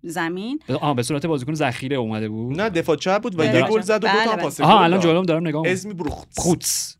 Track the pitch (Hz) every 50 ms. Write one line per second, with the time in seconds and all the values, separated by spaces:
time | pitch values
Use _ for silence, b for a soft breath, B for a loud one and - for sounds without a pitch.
0 | 185 170 160 175 170 165 170 185 202 233 269 311 _ - 131 - - 147 143 123
1 | 120 123 156 143 143 170 160 139 123 131 160 151 151 131 120 - 135 131 143 135
2 | 120 110 110 110 110 107 107 110 113 123 135 165 208 226 180 170 160 - 160 147
3 | - 185 190 208 233 247 190 160 156 - - 127 - - 220 220 208 185 214 214
4 | - 190 196 208 220 226 220 214 - 147 - - - 156 208 208 180 165 175 196
5 | 175 170 160 170 185 170 160 160 175 165 143 151 160 175 185 190 185 208 208 170
6 | 175 143 - - - _ _ - - 170 175 - - - - - - - - _